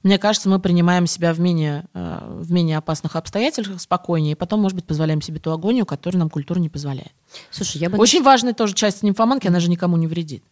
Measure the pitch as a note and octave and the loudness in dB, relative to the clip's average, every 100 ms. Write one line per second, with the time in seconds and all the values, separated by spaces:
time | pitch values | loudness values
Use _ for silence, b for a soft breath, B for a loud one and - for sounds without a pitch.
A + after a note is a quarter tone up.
0 | F#3+ G3 G#3 G#3+ G3 F#3+ F#3+ F3 F3 F3+ | 4 4 2 0 2 0 2 2 4 2
1 | E3+ - E3+ E3 F3+ E3 D3+ D3 F3 F3+ | 0 0 -2 0 0 0 -2 -4 -10 -12
2 | F3 E3 - - E3 F3 E3 D#3 D3+ D#3 | -10 -10 -12 -12 -2 0 2 0 -4 -6
3 | D3+ E3 - G3+ B3+ D#4 G3 F#3 - F3+ | -4 -6 -6 -2 -2 -2 -8 -10 -4 -4
4 | - E3 D3+ D3+ F3 G#3+ G3 F#3 - D3+ | 0 0 0 -2 -2 0 0 -2 -4 -2
5 | D#3 D#3 - D#3+ D#3+ D#3+ F#3 B3+ G3+ C#3+ | 0 0 -4 -8 -6 -4 0 0 0 -4
6 | E3+ F#3 D#3+ D#3 C#3 F3 D#3+ C#3+ C#3+ C3+ | -2 0 0 -2 -4 -2 -2 -4 -8 -8
7 | - _ B B B - - D3 E3+ G3+ | -12 _ B B B -8 -8 -4 -2 4
8 | A3+ F4+ C#4 C4 A#3+ A3+ G#3+ F#3+ G#3+ F#3+ | 4 6 6 6 4 0 -2 0 0 0
9 | G#3 G3 A3+ C4+ G3+ F3 E3+ F3 F3 E3+ | -2 2 2 2 2 2 2 0 2 0
10 | E3 E3 D#3 C3+ _ | 0 -4 -8 -12 _